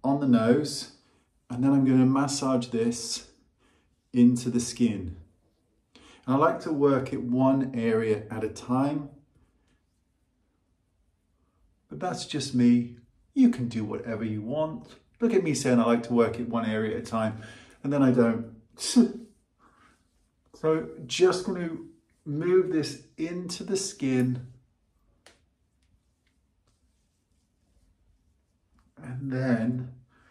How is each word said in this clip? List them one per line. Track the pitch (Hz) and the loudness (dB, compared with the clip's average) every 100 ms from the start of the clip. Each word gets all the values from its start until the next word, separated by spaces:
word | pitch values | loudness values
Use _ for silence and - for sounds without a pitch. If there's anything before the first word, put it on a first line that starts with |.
on | 131 143 | -2 0
the | 139 | 4
nose, | 117 113 135 151 - - - _ _ _ _ _ | 4 4 2 -2 -8 -12 -18 _ _ _ _ _
and | 123 | -2
then | 135 | 2
I'm | 139 131 | 4 4
gonna | 131 127 | 4 4
massage | 135 139 - 135 127 120 | 2 0 -2 -2 -2 -2
this | 117 120 120 - - - _ _ _ _ _ _ _ _ | -2 -2 -2 -8 -10 -12 _ _ _ _ _ _ _ _
into | 123 120 123 123 | 4 6 4 0
the | 117 | -2
skin. | 117 - 120 101 90 85 - _ _ _ _ _ _ - - - - | -4 -2 -2 -2 -8 -12 -18 _ _ _ _ _ _ -20 -20 -14 -2
And | 135 | 2
I | |
like | 160 - | 2 0
to | - | -4
work | 147 143 131 - | 2 4 4 0
it | - | -6
one | 120 123 131 135 127 120 | -2 2 4 2 0 -2
area | 117 110 113 104 - | 0 0 2 -2 -4
at | 113 110 | -8 -8
a | |
time, | 107 - 127 143 151 147 - _ _ _ _ _ _ _ _ _ _ _ _ _ _ _ _ _ _ _ _ _ _ _ _ _ _ _ | -8 -4 -2 0 -2 -8 -16 _ _ _ _ _ _ _ _ _ _ _ _ _ _ _ _ _ _ _ _ _ _ _ _ _ _ _
but | 147 | -10
that's | 180 175 - | -8 -8 -8
just | 151 127 127 | -8 -4 2
me. | 120 120 120 - _ _ _ - | 4 4 2 -10 _ _ _ 4
You | 247 | 4
can | - 120 | 4 -4
do | 113 104 | -4 -6
whatever | 107 120 110 113 | -6 -6 -6 -4
you | 107 | -6
want. | 107 143 156 - - - _ _ | -6 -4 -4 -6 -14 -20 _ _
Look | 233 196 | 0 2
at | |
me | 165 135 | 2 0
saying | 135 120 | 2 2
I | 113 | 4
like | 117 117 | 2 2
to | 120 | 2
work | 113 - | 2 0
it | 120 | -4
one | 117 113 | -4 -2
area | 110 110 110 | -2 -2 -4
at | |
a | 120 | -6
time, | 113 110 110 - - - _ | -4 -2 -4 -12 -20 -20 _
and | 139 | -2
then | 143 | 2
I | 135 | 4
don't. | 123 117 113 - - _ - | 4 2 2 -6 -14 _ -12
<laughs> | - 247 - - - _ _ _ _ _ _ _ _ _ _ _ _ - | 0 4 4 0 -16 _ _ _ _ _ _ _ _ _ _ _ _ -6
So | 156 156 - - 131 | 0 0 -2 -12 -10
just | - 180 180 - | 2 4 4 -2
gonna | 180 175 160 - - _ _ - | -4 -6 -8 -12 -20 _ _ -8
move | 147 180 185 180 | -4 2 2 2
this | 160 139 - - - | 0 -4 -8 -18 -10
into | 160 175 180 - 190 | -8 -8 -10 -10 -6
the | 190 | -4
skin. | - - 135 127 127 123 - - _ _ _ _ _ _ _ _ _ _ _ _ _ _ _ _ _ _ _ _ _ _ _ _ _ _ _ _ _ _ _ _ _ _ _ _ _ _ _ _ _ _ _ - | -4 -6 -2 0 0 -2 -8 -20 _ _ _ _ _ _ _ _ _ _ _ _ _ _ _ _ _ _ _ _ _ _ _ _ _ _ _ _ _ _ _ _ _ _ _ _ _ _ _ _ _ _ _ -18
And | 120 127 139 | -12 -8 -4
then | 127 131 120 113 127 - - _ _ _ | -2 0 0 0 -4 -8 -14 _ _ _